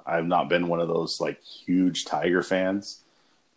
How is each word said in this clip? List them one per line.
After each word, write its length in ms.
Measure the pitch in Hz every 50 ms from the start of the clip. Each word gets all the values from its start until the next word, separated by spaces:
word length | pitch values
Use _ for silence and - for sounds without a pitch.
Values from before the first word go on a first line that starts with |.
| -
I've 220 | - 82 82 82
not 200 | 85 90 85 73
been 200 | 71 87 87 87
one 120 | 85 85 85
of 80 | 85
those, 320 | 82 85 82 82 80 - -
like, 240 | 80 73 - - -
huge 640 | - - - - - 90 92 92 90 - - -
Tiger 380 | - 82 76 76 90 87 90 85
fans. 580 | - 95 92 92 92 98 101 101 - - - _ _ _ _ _ _ _ _ _ _ -